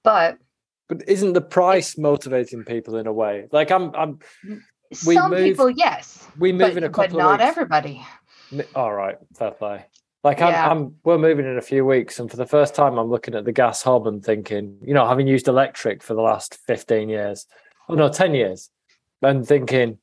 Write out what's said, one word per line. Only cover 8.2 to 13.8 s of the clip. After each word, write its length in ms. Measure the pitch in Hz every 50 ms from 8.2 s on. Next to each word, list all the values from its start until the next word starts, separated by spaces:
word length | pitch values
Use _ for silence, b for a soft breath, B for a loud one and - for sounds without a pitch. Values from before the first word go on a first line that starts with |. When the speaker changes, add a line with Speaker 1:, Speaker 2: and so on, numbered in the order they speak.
| B b b b b b
Speaker 2:
M-, 120 | b 143 139 - -
all 180 | 135 123 113 104
right, 240 | 101 98 95 101 - _ _ _
fair 180 | - 117 107 -
play. 340 | - 107 104 104 95 - _ _ _ _ _ _ _ -
Like, 180 | 143 143 143 170
I'm, 100 | 175 170
Speaker 1:
Yeah. 160 | 165 160 151
Speaker 2:
I'm, 280 | 160 160 143 127 - _ -
we're 140 | 165 170 165
moving 280 | 156 160 160 143 139
in 100 | 131 127
a 60 | 123 113
few 240 | - 139 135 131
weeks, 320 | 131 135 127 110 - - -
and 100 | 123 110
for 80 | -
the 100 | 113 127
first 280 | - - 147 147 143 -
time, 240 | - 147 139 123 120
I'm 120 | 113 117
looking 260 | 120 117 - - 117
at 80 | 110 104
the 80 | 120 113
gas 300 | - 127 117 110 -